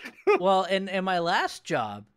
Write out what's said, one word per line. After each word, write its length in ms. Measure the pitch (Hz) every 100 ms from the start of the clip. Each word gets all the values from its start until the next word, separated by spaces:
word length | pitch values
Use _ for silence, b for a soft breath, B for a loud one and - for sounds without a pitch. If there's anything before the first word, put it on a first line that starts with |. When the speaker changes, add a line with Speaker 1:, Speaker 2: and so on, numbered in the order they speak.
| -
Speaker 1:
<laughs> 300 | - - 403
Speaker 2:
well, 240 | 269 190
and 240 | 185 190 190
in 160 | 185
my 160 | 190 180
last 420 | 170 208 359 -
job, 420 | - 147 107 104 104